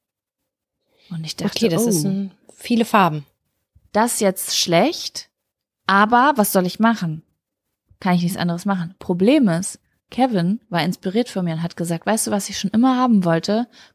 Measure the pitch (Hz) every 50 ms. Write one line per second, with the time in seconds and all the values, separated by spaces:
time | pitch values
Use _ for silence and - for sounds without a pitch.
0 | _ _ _ _ _ _ _ _ _ _ _ _ _ _ _ _ _ _ _ _
1 | _ - 175 160 160 151 - - 170 202 - - 220 208 165 180 226 240 202 160
2 | 147 151 190 196 196 190 - _ _ _ - - - - 240 226 226 - - 208
3 | 190 165 151 151 139 _ _ _ _ _ _ _ _ _ _ _ _ _ - 208
4 | 226 240 - - 214 190 190 - - - - - - 190 170 170 214 302 349 -
5 | - - - - - _ _ _ _ _ _ _ _ _ _ _ - - 190 196
6 | 208 214 240 240 254 294 311 240 208 - - 196 180 180 - - 220 226 226 214
7 | 185 165 156 160 - _ _ _ _ _ _ _ _ _ _ _ _ _ _ -
8 | - 190 180 175 175 170 190 - 170 175 170 170 - 202 196 185 170 165 - -
9 | - - 185 175 185 226 285 311 262 190 165 165 196 - - - _ _ _ _
10 | _ - - - 262 262 226 185 170 175 208 240 _ - 180 170 - 185 175 -
11 | - 190 180 226 247 - - 196 180 170 160 160 170 170 - - 170 175 170 165
12 | - 196 214 220 - 226 214 202 190 - 196 - - 185 - 220 247 262 254 247
13 | 254 247 226 202 180 170 165 165 165 - 208 226 247 - _ - - _